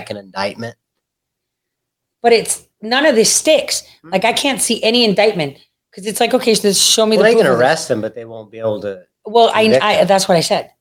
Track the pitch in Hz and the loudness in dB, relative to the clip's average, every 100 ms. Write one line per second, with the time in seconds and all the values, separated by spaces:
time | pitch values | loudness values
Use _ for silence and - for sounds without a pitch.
0 | - 104 98 95 101 104 117 - _ _ | -6 -14 -12 -10 -10 -10 -16 -16 _ _
1 | _ _ _ _ _ _ _ _ _ _ | _ _ _ _ _ _ _ _ _ _
2 | _ _ 233 226 180 - _ _ 214 254 | _ _ 2 2 0 -8 _ _ -4 0
3 | 311 226 202 - 311 302 - - - _ | 2 2 2 0 2 0 0 -8 -10 _
4 | 160 185 220 240 277 226 - 220 214 247 | -6 -2 -2 -2 -4 -2 -4 -2 0 0
5 | 226 196 214 180 139 - _ _ _ - | 0 2 0 0 -6 -8 _ _ _ -14
6 | 202 202 233 247 240 208 208 196 - - | -8 -2 0 0 2 2 0 0 0 2
7 | 220 214 214 233 160 117 127 156 - 113 | 2 4 4 4 2 2 2 0 -2 -4
8 | 107 117 117 113 104 110 113 104 101 95 | -4 -10 -16 -16 -16 -8 -6 -4 -8 -12
9 | _ _ 220 233 226 214 220 220 214 165 | _ _ -2 2 4 4 2 2 2 2
10 | 180 196 196 170 - 180 - _ | 2 2 2 0 0 -4 -6 _